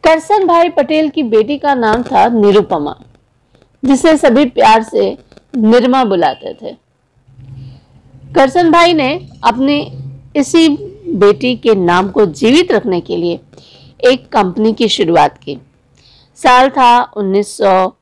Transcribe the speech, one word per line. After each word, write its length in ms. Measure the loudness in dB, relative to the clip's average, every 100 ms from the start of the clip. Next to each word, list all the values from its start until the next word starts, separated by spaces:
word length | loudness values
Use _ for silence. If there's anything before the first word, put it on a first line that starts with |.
करसन 440 | 2 0 0 -2 2
भाई 220 | 2 0
पटेल 400 | -2 -2 -2 -2
की 140 | -4
बेटी 340 | -2 0 -2 -4
का 160 | -2
नाम 300 | -2 0 -2
था 240 | -2 0 0
निरुपमा, 720 | 2 2 2 0 -6 -6 -12 -20 _ _ _ _ _ _ _ -2
जिसे 320 | 2 2 2
सभी 280 | 2 2 0
प्यार 380 | 2 4 4
से 340 | 0 -4 -4 -6 _ _ _ -2
निरमा 460 | 2 2 2 0
बुलाते 500 | 0 0 -2 -4 -14
थे। 380 | -14 -16 -18 _ _ _ _ _ -20 -20 -20 -20 -20 _ _ _ -20 -6 0
करसन 360 | 2 2 2
भाई 220 | 4 4
ने 360 | 2 -2 -4 -10 -4
अपने 480 | -4 0 -2 -2 -6 -14 -16 -18 -6 -4
इसी 340 | 0 2 2 0 -8 -16 -8
बेटी 480 | 2 2 2 -2 -2
के 200 | 0 0
नाम 340 | 0 0 -2
को 160 | -2 -2
जीवित 460 | 0 0 0 0
रखने 300 | -2 -2 -6
के 160 | -6 -6
लिए 220 | -6 -6 _ -20 _ -20 -20 _ -2
एक 240 | -2 -4
कंपनी 440 | -4 -2 -2 -2
की 140 | -2 -4
शुरुआत 500 | -2 0 2 0 -4
की। 200 | -16 -16 _ _ _ _ _ _ _ _
साल 340 | 2 2 2
था 420 | 2 2 2 0 -6
उन्नीस 400 | -2 -2 -4 -2
सौ 360 | 0 0 0 _